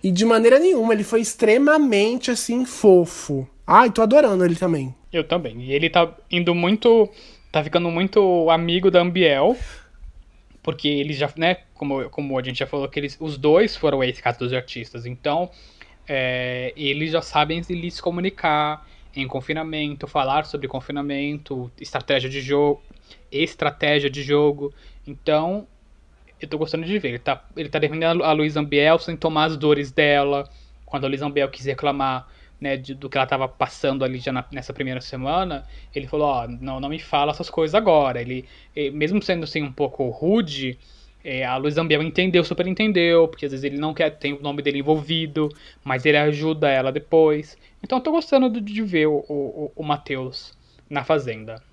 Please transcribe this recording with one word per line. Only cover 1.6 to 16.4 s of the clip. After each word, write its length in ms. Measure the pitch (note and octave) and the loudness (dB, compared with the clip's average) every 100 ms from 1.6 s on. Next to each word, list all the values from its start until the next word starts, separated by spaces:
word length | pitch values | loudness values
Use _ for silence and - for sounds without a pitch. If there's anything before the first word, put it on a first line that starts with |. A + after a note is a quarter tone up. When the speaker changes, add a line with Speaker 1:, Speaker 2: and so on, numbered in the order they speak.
| C#4+ D#4 C#4+ G3+ G#3+ B3 - | 6 4 4 4 2 0 -2
Speaker 1:
assim, 320 | A#3+ - A#3 | -4 -2 -2
fofo. 840 | B3 - G#3+ F3+ E3+ - - C#3 C3 - | -4 4 6 8 6 -4 -6 -6 -6 -14
Ai, 240 | - F#3 B3 | 4 6 6
tô 140 | A3 | 4
adorando 420 | A3 C#4 C4 F#3+ | 6 6 6 4
ele 120 | F3 E3+ | 2 2
também. 360 | F3+ D#3+ C3 B2+ - | 0 -2 -4 -10 -6
Speaker 2:
Eu 100 | E3+ | -4
também. 400 | D#3 F3 C#3 A2+ | -2 -2 -4 -10
E 100 | B2+ | -2
ele 160 | C#3+ D#3+ | 0 2
tá 240 | F3 E3 - _ | 4 2 -2 _
indo 240 | F3 F3 | -2 0
muito, 560 | F3 F3 G#3+ A#3+ A3+ G#3 - - - - | 2 2 4 6 6 4 0 -20 -20 -4
tá 100 | D#3+ | -2
ficando 260 | D3+ E3+ F3 | 0 0 0
muito 580 | E3 F#3+ G#3+ G3 F3 E3 | 0 2 4 4 4 4
amigo 400 | E3 E3+ F3 F#3+ | 4 2 2 6
da 120 | F3 | 6
Ambiel. 540 | F3 F3 E3 C3+ E3+ B3 - - - - - - - _ _ - | 4 4 4 4 2 0 -6 -14 -20 -20 -20 -20 -20 _ _ -10
Porque 240 | - D#3 D3 | -10 -4 -2
eles 280 | C#3+ C#3+ C#3 | 0 -2 -4
já, 140 | C#3+ D#3+ | -4 0
né, 220 | E3 F3+ _ | 0 0 _
como, 360 | _ C#3+ C3+ B2+ | _ -6 -4 -6
como 260 | - C#3+ C3 | -8 -4 -4
a 60 | |
gente 160 | B2+ B2 | -4 -6
já 80 | C3 | -4
falou, 220 | C#3+ C#3 | -4 -4
que 100 | C#3+ | -6
eles, 180 | C#3+ - | -8 -8
os 180 | D#3 C#3 | -10 0
dois 380 | D3 E3 A3 - | 4 6 4 2
foram 260 | D#3 C3+ | 0 2
ex-Casa 380 | B2+ B2+ A#2+ A#2+ | -2 0 -2 -2
dos 120 | B2 | -4
Artistas. 540 | B2+ B2 B2 A2 A#2+ A#2+ | -4 -6 -14 -12 -12 -12
Então, 420 | B2 D3+ D3+ F3+ - - - - - - | -6 -2 -2 -4 -8 -20 -20 -20 -20 -6
é, 640 | C#3 B2+ B2+ | -4 -2 -2